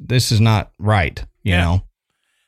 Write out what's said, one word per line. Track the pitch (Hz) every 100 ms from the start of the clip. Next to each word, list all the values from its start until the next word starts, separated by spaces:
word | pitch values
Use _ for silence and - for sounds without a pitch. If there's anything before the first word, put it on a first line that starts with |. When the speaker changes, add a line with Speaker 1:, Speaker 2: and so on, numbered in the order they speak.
Speaker 1:
this | - 127 -
is | 110
not | 113 110 - -
right," | 104 104 78 - - _
you | -
Speaker 2:
Yeah. | 87
Speaker 1:
know? | 85 92 - _ _ _ _ _